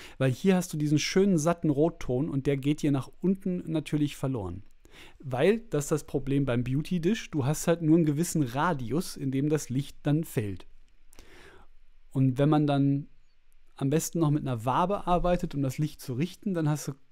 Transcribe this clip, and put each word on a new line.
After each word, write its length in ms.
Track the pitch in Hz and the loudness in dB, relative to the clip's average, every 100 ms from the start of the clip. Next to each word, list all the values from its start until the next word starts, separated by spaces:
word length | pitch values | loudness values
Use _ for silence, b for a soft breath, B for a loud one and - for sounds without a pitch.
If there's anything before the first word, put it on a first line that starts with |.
| B - | B -2
weil 120 | 131 | 0
hier 260 | 123 190 185 | 2 2 2
hast 160 | 175 | 2
du 40 | 156 | -2
diesen 220 | 147 147 | 2 2
schönen, 400 | - 190 202 175 | 2 4 4 4
satten 320 | 151 170 156 | 2 0 0
Rotton 580 | 139 165 165 - 127 160 | 2 2 0 -2 -2 -2
und 180 | 139 139 | -2 0
der 100 | 143 | 0
geht 240 | 135 151 | 0 0
hier 120 | 151 | 2
nach 180 | 139 - - | 0 -2 -2
unten 500 | 175 190 190 180 - | 0 0 -2 -4 -2
natürlich 460 | 160 151 151 147 - | -4 -2 0 0 -2
verloren. 480 | 139 131 92 90 - - B B B - | -4 -4 -6 -8 -12 -20 B B B -16
Weil, 420 | 139 123 165 226 226 | -6 2 2 2 0
das 140 | 147 | -4
ist 80 | 143 | 0
das 120 | 151 | -2
Problem 400 | - 147 131 139 | -2 -4 0 0
beim 200 | 135 120 | 2 0
Beauty-Dish, 680 | 123 135 - 180 160 226 - | 0 -2 0 0 0 0 -2
du 140 | 151 | -2
hast 220 | 127 151 - | 0 0 0
halt 160 | 170 | 2
nur 140 | 160 165 | 4 6
einen 80 | |
gewissen 380 | 151 143 175 170 | 6 2 0 0
Radius, 760 | 131 123 170 151 117 123 - - | 0 0 0 0 -2 -2 -4 -6
in 140 | 139 | -4
dem 180 | 135 147 | 0 0
das 200 | 151 - | 0 -2
Licht 280 | 123 143 - | -4 -4 -4
dann 220 | 151 147 | 0 0
fällt. 420 | 165 - 104 95 - - - - - B B B B B B - - - - | 0 -2 -4 -6 -12 -20 -20 -20 -20 B B B B B B -20 -20 -20 -8
Und 280 | 139 135 127 | 0 2 2
wenn 100 | 143 | 2
man 180 | 151 147 | 4 2
dann 420 | 139 139 139 147 - - - - - - - | 2 2 0 -4 -14 -20 -20 -20 -20 -20 -4
am 120 | 139 | 0
besten 300 | 156 - 175 | 0 0 0
noch 120 | 151 | 2
mit 120 | 147 | 2
einer 220 | 139 123 | 0 -4
Wabe 420 | 113 127 180 196 - | 0 2 2 0 0
arbeitet, 480 | 175 170 175 170 | 2 2 0 0
um 80 | 143 | -2
das 160 | 135 131 | -2 -2
Licht 220 | 151 - | -4 -6
zu 140 | - | -8
richten, 400 | 123 175 - 208 | -4 -4 -6 -6
dann 140 | 175 151 | -2 0
hast 200 | 151 - | -2 -4
du 40 | 139 - | -12 -16